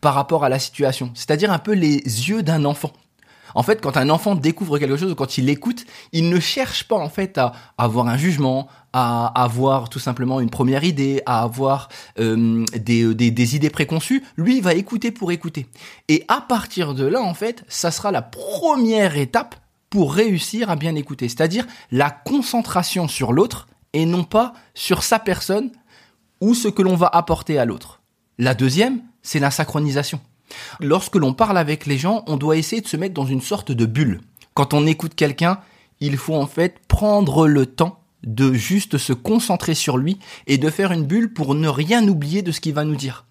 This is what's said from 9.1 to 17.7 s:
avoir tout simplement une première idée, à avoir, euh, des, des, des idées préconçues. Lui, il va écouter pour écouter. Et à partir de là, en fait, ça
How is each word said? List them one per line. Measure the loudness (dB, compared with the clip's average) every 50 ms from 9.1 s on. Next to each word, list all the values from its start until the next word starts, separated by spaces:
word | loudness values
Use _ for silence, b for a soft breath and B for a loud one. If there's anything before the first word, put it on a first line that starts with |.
| 0 -2 -2 -2
avoir | 0 0 0 0 0 0 2 2 2 2 0 -4
tout | -10 -8
simplement | -6 -6 -4 -4 -2 -2 -2 -2
une | -2 -2
première | 0 0 0 2 2 2 2
idée, | 0 0 0 0 0 0 -2 -2
à | 0 0 0 0
avoir, | -2 -2 -2 0 0 0 0 -2 B B B B B B -2
euh, | 0 0 2 2 2 2 2 0 -2 -2 -4
des, | -6 -2 2 2 4 4 2 2
des, | 2 2 2
des | 2 2 0 0 2
idées | 0 0 0
préconçues. | 0 -2 -4 -2 -2 -4 -2 0 -2 -2 -2 B B
Lui, | -2 0 2 2 2
il | 2
va | 2 2
écouter | 0 0 -2 -6 -4 -4 -4
pour | -6 -4 -4 -4 -4
écouter. | -4 -6 -8 -8 -8 -10 -10 B B B B B B B 0
Et | 0 0 2 0
à | -2 -2 0
partir | -2 -2 -2 -2 -6 -6 -4 -4 -4 -2
de | -2 0
là, | 0 0 0 0
en | -2 -4
fait, | -4 -6 -6 -6 -8 -14
ça | _